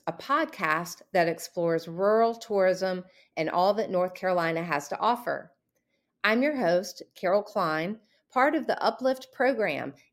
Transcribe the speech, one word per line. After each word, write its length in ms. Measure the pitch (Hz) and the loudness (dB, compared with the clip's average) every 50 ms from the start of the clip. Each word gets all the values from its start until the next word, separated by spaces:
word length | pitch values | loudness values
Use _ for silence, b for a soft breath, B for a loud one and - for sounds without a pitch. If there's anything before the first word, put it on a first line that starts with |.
| _ | _
a 60 | - 165 | -10 -10
podcast 880 | 165 - - 269 302 330 302 - - 196 160 156 160 170 170 - - - _ - | -8 -4 -2 0 0 0 -2 -4 -2 0 0 0 0 -2 -6 -10 -16 -10 _ 0
that 140 | 185 170 165 | 2 2 2
explores 600 | 165 165 - - - - 170 170 165 165 160 170 | 0 -4 -8 -10 -6 -2 0 0 0 -2 -2 -6
rural 460 | 165 170 190 202 214 220 226 233 233 | -4 -2 2 4 4 4 4 2 0
tourism 680 | 226 - - 208 196 190 185 185 175 190 190 185 185 180 b b b b b b - | -2 -6 -2 0 2 4 4 4 2 0 -2 -2 -4 -8 b b b b b b -4
and 100 | 160 156 | -4 -2
all 240 | - 175 180 196 208 | 0 2 2 2 2
that 160 | 208 220 - | 2 0 -2
North 240 | 190 180 180 185 185 | 0 0 0 -2 -4
Carolina 500 | - - 185 185 180 165 165 165 165 165 | -4 -2 0 0 2 0 0 0 -2 -2
has 240 | 175 156 147 147 - | -2 -2 -4 -4 -4
to 120 | - - | -6 -2
offer. 500 | - 214 240 240 240 - 143 135 - - _ _ _ _ _ _ _ _ _ _ _ _ _ _ - | 0 0 0 0 -2 -4 -6 -6 -8 -12 _ _ _ _ _ _ _ _ _ _ _ _ _ _ 0
I'm 200 | 208 220 233 262 | 2 2 2 2
your 160 | 294 302 262 | 0 0 0
host, 440 | 240 170 175 180 196 - - - - - _ | 2 2 2 2 0 -2 -8 -16 -18 -20 _
Carol 280 | - - 180 180 208 202 | -4 0 2 2 2 0
Klein, 560 | - - 214 185 160 156 156 160 180 214 220 b b b b b b | -2 -2 -2 -2 0 0 -2 -2 -4 -6 -10 b b b b b b
part 240 | - 254 254 294 302 | 0 2 2 2 2
of 120 | 320 247 | 0 0
the 120 | 226 202 - - | -2 -2 0 0
Uplift 440 | 202 220 - 254 262 262 262 - - _ | -2 0 0 0 -2 -2 -2 -6 -10 _
program 640 | - 262 247 226 220 214 185 147 135 123 135 135 b b b | 0 2 2 2 2 0 -2 -2 -4 -6 -8 -10 b b b